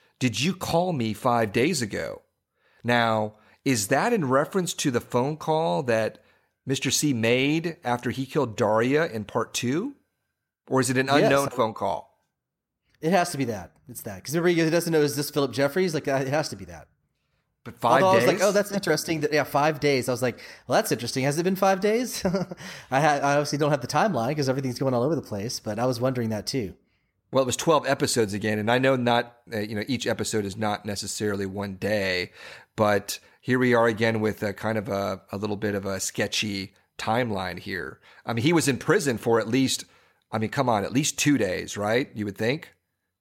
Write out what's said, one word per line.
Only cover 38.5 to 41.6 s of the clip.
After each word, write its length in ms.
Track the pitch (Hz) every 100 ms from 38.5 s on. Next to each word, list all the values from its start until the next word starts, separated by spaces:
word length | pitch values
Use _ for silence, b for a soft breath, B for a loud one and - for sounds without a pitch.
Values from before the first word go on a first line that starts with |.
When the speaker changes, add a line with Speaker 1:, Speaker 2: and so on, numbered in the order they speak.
Speaker 1:
was 160 | 170 139
in 80 | 123
prison 400 | - 196 147 110
for 220 | 120 113
at 80 | 110
least, 360 | 131 131 - b b b b _
I 60 | 110
mean, 120 | 107
come 180 | 143 127
on, 160 | 107
at 80 | 95
least 260 | 123 151 -
two 180 | 147 139
days, 400 | 98 87